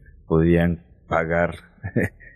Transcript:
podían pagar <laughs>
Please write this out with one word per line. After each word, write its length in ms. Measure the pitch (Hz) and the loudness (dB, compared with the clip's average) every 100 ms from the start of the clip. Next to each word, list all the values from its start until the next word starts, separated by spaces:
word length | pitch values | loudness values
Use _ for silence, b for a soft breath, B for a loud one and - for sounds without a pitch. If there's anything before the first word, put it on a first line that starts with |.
| b b - | b b -2
podían 560 | 82 82 85 85 85 - - - | 2 4 4 2 -2 -10 -20 -6
pagar 460 | 82 82 85 85 82 - _ | -4 -2 -2 -2 -4 -18 _
<laughs> 300 | 95 - 87 - B | -8 -4 -6 -8 B